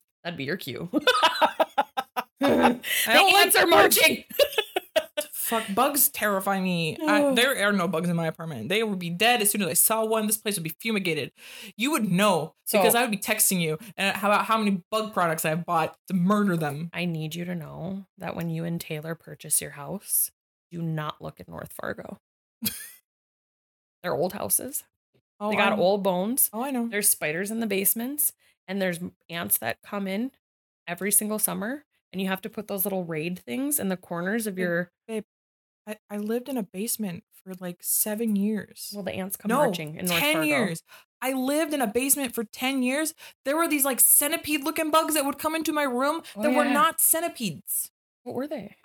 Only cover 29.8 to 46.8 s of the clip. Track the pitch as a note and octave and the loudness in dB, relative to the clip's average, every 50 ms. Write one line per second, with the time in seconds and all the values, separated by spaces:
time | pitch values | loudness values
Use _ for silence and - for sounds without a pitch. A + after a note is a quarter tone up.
29.8 | _ - - G3+ G3 F#3+ F#3+ G3+ A#3+ C4+ - _ _ _ _ _ _ _ _ _ | _ -8 -8 -6 -4 -4 -2 -4 -4 -6 -8 _ _ _ _ _ _ _ _ _
30.8 | _ - F3 - F#3+ G#3 G3+ - G#3+ G#3 G#3+ G#3+ - - F3 F#3 G3 A3+ C4+ D4+ | _ -10 -8 -4 -2 0 0 0 0 0 -2 -2 -2 -2 -4 -4 -6 -6 -8 -8
31.8 | - _ _ _ _ _ - F#3 G3 F#3+ F#3+ F#3+ - G#3+ A3 A3+ G#3 - G3+ G3 | -12 _ _ _ _ _ -6 -4 -4 -2 -4 -4 -6 -8 -10 -10 -8 -6 -6 -4
32.8 | - G3+ G3 F#3 F3+ E3 E3 D#3 D#3 F3 F#3 F3+ - A#3+ A#3+ B3 C4+ C#4+ D4 - | -4 -2 -2 -4 -4 -4 -4 -4 -4 -4 -6 -8 -8 -8 -6 -4 -2 -2 -2 -2
33.8 | - F#3+ F#3 F3+ - - F3 E3+ F3 F#3+ G#3+ A#3+ A3 G#3+ F#3 F#3 F3+ F3 E3+ E3+ | -2 -2 -4 -4 -6 -8 -8 -4 -2 -2 -2 -2 -4 -4 -4 -4 -2 -2 -2 -2
34.8 | F3+ - _ _ _ - A3+ G#3+ - _ _ _ _ _ _ _ _ _ _ _ | -4 -6 _ _ _ -8 -8 -8 -8 _ _ _ _ _ _ _ _ _ _ _
35.8 | _ G#3 G#3+ - _ - G#3 G#3 G#3 G#3+ A3+ B3 B3 C#4+ C4+ B3 G3 - - F#3 | _ -14 -14 -14 _ -10 -8 -6 -4 -4 -4 -4 -4 -4 -4 -4 -6 -6 -6 -6
36.8 | G#3+ A#3 - - G#3+ F#3+ E3+ - - _ _ _ _ F#3+ F#3 F3+ F#3 F3+ F3 - | -6 -4 -4 -4 -4 -6 -6 -8 -12 _ _ _ _ -16 -14 -10 -10 -10 -10 -8
37.8 | - - - - - A3 G#3+ G#3+ A#3 A3 G#3 G3 G3 G#3+ A3 G3+ - - - - | -6 -4 -2 -2 0 -2 -2 -2 0 0 0 2 0 0 0 -2 -6 -8 -14 -16
38.8 | - - G#3 G3+ F#3 - - F#3+ F#3 G3 - - - F#3+ F#3+ C#4 D4+ A#3+ F3+ E3+ | -14 -12 -12 -8 -8 -6 -6 -6 -6 -8 -8 -8 -4 -2 2 2 2 2 0 -2
39.8 | D#3 D3+ D#3 E3+ F3+ F3+ F3 E3+ C#4+ D4 D#4 D#4+ D#4 D4+ D4 C4+ A3 F#3 E3 - | -6 -8 -8 -6 -4 -2 0 2 2 2 2 2 2 2 2 2 2 0 -2 -6
40.8 | - _ - - - _ _ _ B3 C4 C4+ C4 B3+ C4 D4 D4+ E4 D4+ D4+ C#4+ | -10 _ -20 -20 -20 _ _ _ -4 -2 -2 0 0 0 2 0 0 0 0 0
41.8 | B3+ G#3 G#3 A#3+ C4+ C#4 C4+ C#4+ C#4 B3 - A#3 A3 - - - B3+ C4 C#4 C4+ | 0 0 0 0 0 2 0 0 -2 -2 -4 -6 -6 -6 -6 -4 -2 -2 0 0
42.8 | B3 B3 C4 D4 D#4 D#4 - - - - - _ - C4+ C#4+ D#4+ E4+ D#4+ D4+ C#4+ | 0 0 0 0 -2 -4 -6 -10 -16 -20 -20 _ -4 -2 0 2 2 2 2 2
43.8 | C4+ C#4 B3+ - - - - - D4 D4 E4 D#4+ - D4+ D4+ D4 C4+ D#4+ D#4+ D#4+ | 2 2 2 2 4 4 4 4 4 2 -2 -4 -2 -2 -2 0 0 -2 -2 -2
44.8 | D#4+ D#4 D#4 D#4+ D#4+ D4+ D4+ D4+ C4+ C#4+ C#4 - - D#4 D#4+ D#4+ D4+ D#4+ D#4 D4+ | 0 2 2 2 2 2 0 0 0 -2 -2 -2 -2 -2 -2 -2 -2 -2 0 0
45.8 | D4 C4+ A#3+ A#3+ C4+ C#4+ D#4+ E4 - - - G3 - - B3+ D4 D4 C#4 C#4 D4 | 0 0 0 0 0 0 0 -2 -6 -12 -6 -2 0 2 4 4 4 4 4 4